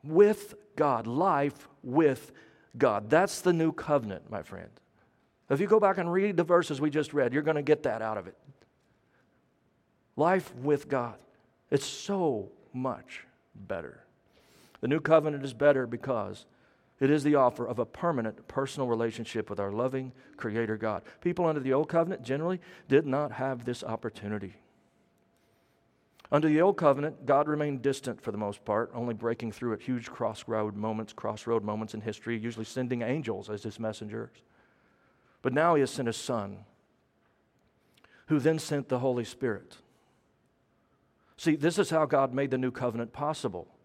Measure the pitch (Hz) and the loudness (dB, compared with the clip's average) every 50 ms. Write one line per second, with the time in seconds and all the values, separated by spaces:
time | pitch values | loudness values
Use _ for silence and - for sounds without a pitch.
0 | - 143 160 175 208 208 208 - - - - - - _ _ - 151 143 127 113 | -8 2 6 8 8 8 6 0 -6 -18 -18 -20 -20 _ _ 0 2 2 2 0
1 | 113 113 120 143 180 196 160 139 143 143 - - - - - _ - 127 123 156 | -2 -4 -2 0 2 2 2 2 0 -2 -4 -8 -20 -20 -20 _ -10 0 2 4
2 | 165 143 131 - - - - - - - _ _ _ _ - 120 131 123 107 101 | 6 4 4 2 -6 -18 -20 -20 -20 -20 _ _ _ _ -2 2 2 2 2 0
3 | 104 107 147 160 190 196 - - - 185 175 160 160 156 156 - - - 147 139 | 0 2 4 4 4 2 -2 0 2 2 4 4 2 2 0 -2 -2 0 0 0
4 | 117 104 95 78 - - - 98 78 - 95 90 87 - - - _ _ _ _ | 0 -2 -8 -10 -10 -10 -10 -10 -10 -10 -14 -16 -16 -18 -20 -20 _ _ _ _
5 | _ _ _ _ _ _ _ _ _ _ 139 139 202 196 214 226 208 190 190 190 | _ _ _ _ _ _ _ _ _ _ 0 0 4 4 6 6 6 4 4 2
6 | 170 170 175 190 196 208 196 170 175 160 175 175 165 - 151 131 151 151 139 156 | -2 0 2 2 2 2 2 0 4 6 4 4 4 2 -2 -2 -2 0 0 0
7 | 156 - 143 143 131 120 123 147 147 151 156 147 143 139 151 147 151 135 110 113 | -2 0 0 0 2 2 0 0 0 0 0 0 4 4 2 4 4 -4 -2 -2
8 | 110 110 110 104 87 92 - _ _ - - _ _ _ _ _ _ _ _ _ | -4 -4 -6 -6 -8 -10 -18 _ _ -20 -20 _ _ _ _ _ _ _ _ _
9 | _ _ _ _ _ _ _ _ _ _ _ _ _ _ _ _ _ _ _ _ | _ _ _ _ _ _ _ _ _ _ _ _ _ _ _ _ _ _ _ _
10 | _ _ _ - 156 170 190 185 - - - 120 127 147 147 139 - - 139 131 | _ _ _ 2 2 4 4 2 0 -4 -14 -6 0 0 0 0 0 -2 -2 -2
11 | 120 117 110 - - _ _ _ _ _ _ _ _ _ 139 135 - - - - | -2 -4 -10 -16 -20 _ _ _ _ _ _ _ _ _ -2 -2 -2 -4 -10 -10
12 | - - 202 190 180 151 123 107 95 - - _ _ _ - 127 127 - 110 - | -6 -4 -2 0 0 0 0 -2 -6 -10 -16 _ _ _ -8 -4 -4 -4 -4 -4
13 | - - - - - _ _ _ _ _ _ 107 98 - 98 87 78 65 - - | -10 -16 -18 -18 -18 _ _ _ _ _ _ -20 -10 -8 -8 -8 -8 -12 -16 -18
14 | - _ _ _ _ _ _ _ _ _ _ - - _ _ - - 123 143 156 | -20 _ _ _ _ _ _ _ _ _ _ -20 -20 _ _ -6 -2 0 0 0
15 | - 151 165 160 147 156 147 139 135 135 120 110 143 147 139 131 127 113 120 117 | 4 4 4 4 4 2 -4 -4 -6 -8 -4 4 4 4 4 4 0 -4 -6 -8
16 | - 135 127 110 101 98 98 - - _ _ _ _ _ _ _ _ _ _ _ | -4 -4 -4 -4 -4 -6 -10 -14 -18 _ _ _ _ _ _ _ _ _ _ _
17 | 135 135 147 151 135 147 147 143 131 123 - - 120 113 123 113 117 - - - | 4 4 4 4 4 4 4 6 6 4 2 0 -6 -4 -4 -4 -4 -6 -6 -4
18 | - 170 156 127 110 110 - - - - - 135 135 131 - 143 131 123 117 113 | -2 -2 0 0 -2 -4 -6 -8 -18 -6 -4 -4 -4 -4 -4 -4 -2 -2 0 0
19 | 117 113 113 - 113 - - 113 101 - 104 95 101 98 101 110 123 131 131 131 | 0 -2 -2 -6 -10 -6 -6 -6 -6 -4 -6 -6 -4 -4 -2 -2 -2 -2 -2 -4
20 | 131 131 127 - - - - - - 117 104 113 117 107 110 107 110 110 104 90 | -8 -8 -14 -18 -20 -20 -16 -8 -6 -4 -2 -2 -2 -2 -2 -4 -4 -4 -4 -6
21 | - - - _ - 175 170 180 175 165 156 151 127 131 131 139 156 - 170 165 | -8 -14 -20 _ -4 -4 -2 0 0 0 0 0 0 2 2 2 2 2 2 0
22 | 165 175 190 - 120 117 135 147 160 175 185 175 - - - - - - 131 147 | 2 0 -4 -8 -4 -4 -4 -2 -2 -4 -4 -6 -8 -16 -20 -20 0 4 6 6
23 | 156 143 131 143 147 143 113 127 131 135 131 123 117 123 123 - - 113 113 113 | 6 4 -2 -2 -2 -4 -4 -4 -4 -4 -4 -6 -6 -8 -8 -6 -6 -6 -6 -6
24 | - 113 - - 104 104 107 104 98 92 - _ _ _ _ _ _ _ _ _ | -6 -8 -10 -8 -8 -6 -6 -6 -8 -10 -14 _ _ _ _ _ _ _ _ _
25 | _ _ _ _ _ _ _ _ _ _ _ _ _ _ _ _ _ _ _ _ | _ _ _ _ _ _ _ _ _ _ _ _ _ _ _ _ _ _ _ _
26 | _ _ _ _ _ - - 147 151 160 151 156 175 196 196 202 170 147 135 135 | _ _ _ _ _ 0 2 2 4 4 4 6 6 4 4 4 4 4 4 4
27 | 143 156 143 - 135 127 139 139 147 151 151 151 147 147 139 131 117 139 135 - | 0 -6 -6 -6 0 2 4 4 4 2 0 -2 -2 -2 -4 0 0 0 -2 0
28 | - 127 107 - - 117 104 104 107 101 101 - _ - 104 107 117 - - 123 | -6 -8 -10 -6 -8 -8 -6 -4 -4 -6 -6 -8 _ -2 0 0 0 -2 -6 -6
29 | 120 123 113 101 110 117 113 - 120 113 104 - 127 120 110 104 - - 127 120 | -6 -6 -6 -4 -2 -2 -2 -2 -6 -8 -8 -6 -4 -4 -4 -4 -4 -4 -4 -4
30 | 113 - - - 117 107 113 - - - 110 107 107 107 101 104 104 110 110 110 | -6 -10 -8 -4 -4 -4 -4 -6 -8 -4 -2 -2 -2 -2 -4 -4 -4 -4 -4 -6
31 | 110 - - - - 107 107 104 - 113 117 113 101 107 107 110 110 107 - 110 | -8 -10 -12 -8 -6 -6 -6 -6 -2 0 0 0 0 -2 -6 -6 -6 -8 -10 -8
32 | 104 113 104 - - 117 117 110 110 120 113 110 110 - - 131 127 120 127 120 | -8 -8 -10 -8 -6 -6 -6 -4 -4 -8 -8 -8 -10 -8 -6 -6 -4 -4 -4 -4
33 | 117 113 131 160 151 120 107 98 101 - 104 101 - 110 101 - 113 110 107 - | -2 -2 -2 -2 -2 -4 -6 -6 -8 -10 -10 -8 -8 -10 -10 -6 -6 -6 -6 -8
34 | 110 107 107 113 113 - _ _ _ _ _ _ _ _ _ _ _ _ _ _ | -12 -10 -10 -10 -10 -12 _ _ _ _ _ _ _ _ _ _ _ _ _ _
35 | _ _ _ _ _ _ _ _ - 135 123 143 160 175 170 147 135 123 - - | _ _ _ _ _ _ _ _ -4 0 2 4 4 6 6 4 4 2 0 -4
36 | 131 117 110 - - - 127 113 101 101 101 98 101 _ _ _ _ _ _ _ | -4 -4 -4 -4 -4 -4 -4 -4 -4 -6 -10 -14 -18 _ _ _ _ _ _ _
37 | _ _ _ _ _ _ _ _ _ _ _ _ _ _ _ _ _ _ _ _ | _ _ _ _ _ _ _ _ _ _ _ _ _ _ _ _ _ _ _ _
38 | _ _ _ _ _ - 156 143 123 160 160 156 - - 151 143 131 - 127 120 | _ _ _ _ _ 2 2 4 4 4 2 2 -2 -4 -4 -4 -2 -2 -2 0
39 | 123 135 123 123 113 - - - 135 120 104 92 - - - - _ _ _ _ | 0 0 0 0 -4 -6 -8 -4 -4 -4 -4 -4 -8 -18 -20 -20 _ _ _ _
40 | _ _ _ _ _ _ _ _ _ _ _ _ _ _ _ _ _ _ _ _ | _ _ _ _ _ _ _ _ _ _ _ _ _ _ _ _ _ _ _ _
41 | _ _ _ _ _ _ _ - - 170 156 151 143 170 170 196 196 - 165 160 | _ _ _ _ _ _ _ -2 0 0 2 4 2 2 2 2 0 2 2 2
42 | 156 135 156 139 135 131 123 135 139 135 131 127 127 127 123 - 131 120 110 117 | 2 4 4 2 2 2 0 -2 -2 0 -2 -2 -2 -2 -4 -2 -4 -4 -4 -4
43 | 117 110 - - 147 147 156 - - 120 87 90 80 _ _ _ | -8 -8 -6 -6 -4 -4 -4 -4 -6 -6 -6 -6 -12 _ _ _